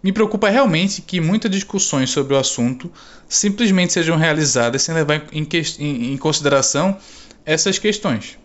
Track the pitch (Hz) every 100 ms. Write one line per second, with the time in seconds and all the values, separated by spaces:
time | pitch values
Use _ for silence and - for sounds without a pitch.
0 | 196 202 214 196 208 226 262 160 196 190
1 | - 180 160 214 220 196 196 196 - 143
2 | 131 - 135 135 131 - 120 131 170 -
3 | - - - - 208 202 233 185 180 180
4 | 160 165 160 156 143 123 117 135 - 160
5 | 151 151 151 156 156 170 151 - 147 131
6 | 120 135 156 151 143 139 131 143 185 196
7 | - - - - - 156 196 185 214 208
8 | 190 110 - -